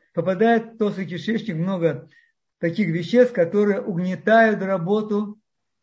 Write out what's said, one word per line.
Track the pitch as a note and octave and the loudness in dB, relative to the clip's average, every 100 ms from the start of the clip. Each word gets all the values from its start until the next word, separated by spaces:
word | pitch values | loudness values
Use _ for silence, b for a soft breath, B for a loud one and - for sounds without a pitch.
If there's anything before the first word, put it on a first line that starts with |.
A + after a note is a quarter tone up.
| _ | _
попадает | - E3 F#3 A3+ A3+ A3+ | -6 -4 0 2 2 0
в | - | -4
толстый | G#3 F#3+ E3 | -4 -4 -8
кишечник | E3+ - A3+ - D#3+ | -8 -4 -4 -4 -4
много | F3+ F#3+ E3 C3+ - b b b _ _ | -4 0 -2 -2 -10 b b b _ _
таких | E3+ E3+ F#3 | -4 -2 -2
веществ, | E3 E3 A#3+ B3 | -2 0 4 4
которые | G3 E3+ G#3 G#3 G3 | 4 0 2 0 0
угнетают | - F3 F3+ F#3 - A3+ A3 G3+ | -4 -4 -4 -4 4 6 6 2
работу | F#3+ F#3+ E3 G#3+ G#3+ G#3 G#3 - _ _ _ _ | -2 -4 0 -2 0 -4 -4 -10 _ _ _ _